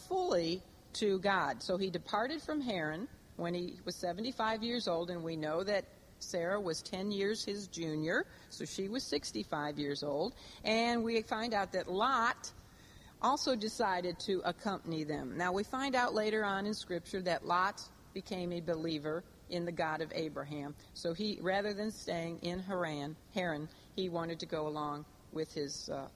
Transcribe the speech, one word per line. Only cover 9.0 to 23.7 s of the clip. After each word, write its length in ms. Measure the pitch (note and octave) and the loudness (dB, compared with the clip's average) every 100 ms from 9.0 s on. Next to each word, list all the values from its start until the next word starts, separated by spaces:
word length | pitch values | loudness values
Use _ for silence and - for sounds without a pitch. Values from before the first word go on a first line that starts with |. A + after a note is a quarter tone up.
sixty-five 760 | - D4+ - G#3+ G#3 D#3 D3 C#3+ | 0 -2 -2 -4 -2 -2 -2 -2
years 260 | C#3+ C#3+ | -2 -2
old. 300 | D3 C#3+ G3 - - - | 0 0 0 -4 -14 -4
And 400 | - A3+ A#3 A#3+ | 2 4 4 2
we 180 | A3+ A3+ | 2 2
find 320 | A3 A3 A#3 | 0 -2 0
out 200 | G#3+ F#3+ | 0 2
that 180 | F#3 - | 0 0
Lot 600 | F#3 B3 C4 A3+ - - - - - - - - - | 2 4 6 4 2 -6 -12 -20 -20 -20 -20 -20 0
also 340 | A3+ C#4+ - B3 | 4 4 4 2
decided 640 | G#3+ - G#3+ F3+ F3+ E3+ | 0 2 2 2 0 -2
to 200 | - F#3+ - | 0 2 2
accompany 580 | F3 G#3 F#3 - D#3+ | -2 -2 -2 -2 -2
them. 340 | D3+ D3 C3+ A2 | 0 -2 -2 0
Now, 140 | F3+ | 2
we 120 | F#3 | 2
find 320 | G#3+ C4 C#4 B3+ | 0 0 2 4
out 180 | B3 | 4
later 300 | G#3+ G#3+ G#3+ | 4 2 4
on 220 | G#3 G3 G#3 | 2 2 0
in 80 | |
Scripture 480 | G#3+ - F3 - G3 | -2 -2 -4 -2 -2
that 220 | F#3 E3 - | 2 0 2
Lot 360 | F3 F#3+ A3 - - - | 4 4 0 -10 -16 -12
became 380 | G3 - F#3 F3 | -10 -6 -4 -2
a 100 | F3 | -2
believer 600 | E3 D#3+ E3 D#3 D3+ E3 - - - | 0 0 0 0 0 -4 -6 -16 -6
in 160 | F3 E3+ | -2 -2
the 60 | |
God 300 | E3+ D#3+ D#3 | 0 0 0
of 100 | D#3 | -2
Abraham. 640 | D#3+ D#3 C#3+ C#3+ D3 C#3+ D3 - | -2 -2 -2 -4 -4 -6 -10 -14
So 200 | - E3+ | -6 -2
he, 260 | E3+ G#3+ G3+ | 0 -2 0
rather 320 | F3+ G3 G#3 | 2 2 2
than 180 | G3+ A3 | 0 -4
staying 480 | G#3+ - F3 E3 E3+ | -4 -4 -2 -2 -4
in 200 | E3+ F3+ | -4 -4
Haran, 560 | F#3+ F#3 E3+ D3 C#3+ D#3 - | -2 0 0 -2 -4 -8 -6
Haran, 360 | G3+ F3+ D3+ D#3 | -2 0 0 -4